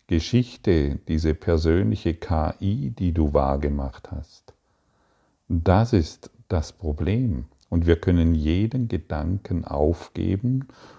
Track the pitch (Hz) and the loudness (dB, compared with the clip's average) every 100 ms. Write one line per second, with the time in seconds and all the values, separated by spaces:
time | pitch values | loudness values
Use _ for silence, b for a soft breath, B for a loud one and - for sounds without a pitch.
0 | - 85 - 120 120 - 107 82 69 69 | -2 -2 2 0 0 -4 0 2 2 -4
1 | - 78 80 78 - 82 80 85 107 104 | -2 0 0 -2 0 2 4 2 2 -2
2 | 87 80 - 80 78 - 98 120 139 117 | -4 -4 -4 -2 -2 -2 -4 -4 -6 -4
3 | 92 82 76 71 67 69 71 71 67 - | -2 0 2 2 2 0 -2 -4 -6 -10
4 | - 73 73 _ _ _ _ _ _ _ | -14 -14 -14 _ _ _ _ _ _ _
5 | _ _ _ _ - 87 95 92 117 101 | _ _ _ _ -4 0 4 4 4 2
6 | 78 - - _ - 87 - - 80 76 | 0 -6 -20 _ -4 -4 -4 -8 -6 -4
7 | 78 113 123 67 - _ - 82 85 85 | -2 0 -2 -4 -8 _ -4 0 2 2
8 | - 87 82 80 76 90 113 127 117 82 | 4 4 4 2 2 0 0 -2 -4 -6
9 | - 78 80 98 - 85 - 71 76 87 | -6 -6 -4 -6 -4 -6 -4 0 0 0
10 | - - 90 98 120 131 135 B B | -6 -6 -2 -2 0 -2 -6 B B